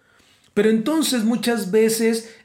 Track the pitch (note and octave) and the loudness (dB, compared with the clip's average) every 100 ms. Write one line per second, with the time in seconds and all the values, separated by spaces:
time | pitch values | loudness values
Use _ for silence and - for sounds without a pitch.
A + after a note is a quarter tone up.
0 | _ _ _ _ _ - G#3+ A3 A3+ D#4+ | _ _ _ _ _ 0 2 2 0 -2
1 | - B3+ G#3+ A#3+ A#3+ A#3 F#3 A3 A3 A3 | 0 0 0 -2 -2 -2 0 2 2 2
2 | A3+ A3+ - - | 0 -2 -6 -16